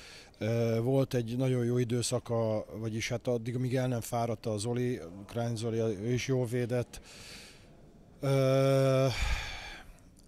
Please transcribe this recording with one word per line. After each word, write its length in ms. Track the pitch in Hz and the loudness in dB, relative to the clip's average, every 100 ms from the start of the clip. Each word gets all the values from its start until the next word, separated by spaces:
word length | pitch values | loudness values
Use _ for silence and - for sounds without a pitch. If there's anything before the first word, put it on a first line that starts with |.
| - - - - | -20 -20 -18 -4
Ö, 420 | 107 117 117 113 | 0 2 2 2
volt 320 | 120 135 131 | 2 2 2
egy 240 | 123 113 123 | 0 -2 0
nagyon 280 | 131 127 120 | 2 2 2
jó 120 | 123 | 2
időszaka, 880 | 117 123 113 123 - 117 113 107 - 95 | 2 0 0 -2 0 0 2 0 -4 -6
vagyis 300 | 113 110 - | -4 -4 -2
hát 180 | 120 - | -2 0
addig, 280 | 120 113 120 | -2 0 -2
míg 200 | 127 131 | 0 0
el 120 | 127 | 0
nem 140 | 120 | 0
fáradt 440 | - 117 117 110 117 | -2 -2 -2 -2 -2
a 120 | 107 | -2
Zoli, 420 | 117 120 123 113 82 95 101 | 0 0 0 -2 -6 -12 -8
Krány 280 | 117 117 113 | -4 -2 -2
Zoli, 220 | 117 113 | -2 0
ő 340 | 113 95 113 | 0 0 0
is 160 | 123 135 | 0 0
jól 180 | 127 120 | 0 0
védett. 560 | 123 117 123 117 - - - - - - - - - - - - - | 0 0 -2 -4 -8 -18 -18 -18 -18 -18 -20 -20 -20 -20 -20 -20 -4
Ö, 880 | 139 135 131 135 135 135 135 131 135 - - - - - - - - - - - | 0 4 4 4 4 4 4 4 4 2 0 0 -2 -10 -12 -16 -18 -20 -20 -20